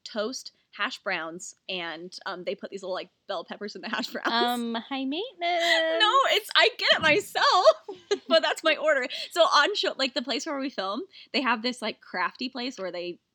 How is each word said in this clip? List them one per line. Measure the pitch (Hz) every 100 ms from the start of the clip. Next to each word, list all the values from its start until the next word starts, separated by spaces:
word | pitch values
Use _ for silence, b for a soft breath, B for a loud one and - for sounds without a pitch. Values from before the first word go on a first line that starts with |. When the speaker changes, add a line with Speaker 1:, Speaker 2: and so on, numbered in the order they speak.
Speaker 1:
toast, | - 226 214 262 - - _
hash | - 202 -
browns, | - 180 160 170 - - -
and, | 185 170 160 175 - -
um, | 180
they | 180 196
put | -
these | 190
little, | 185 185
like, | 170 _ -
bell | 190 -
peppers | 190 208 202
in |
the | 175
hash | 165 -
browns. | 226 -
Speaker 2:
Um, | 233 240 240 233 226
high | - 269 269
maintenance. | 302 480 349 339 349 339 330 320 330
Speaker 1:
No, | 427 523 -
it's, | - - -
I | 427 -
get | 427 587
it |
myself, | 311 311 - - 571 403 403 - - 370
<laughs> | - 392 -
but | 330
that's | 311 466
my | 330 294
order. | 294 285 247 B B
So | -
on | 320 294 294 -
show, | 359 -
like, | 262 294
the |
place | 254 254 330
where | 285
we | 269
film, | - 190 214 381 B B
they | 320
have | 254 233
this, | 233 247
like, | 214 -
crafty | - 190 175 - 247
place | 254 247 262
where | 190
they | 175 175 175 _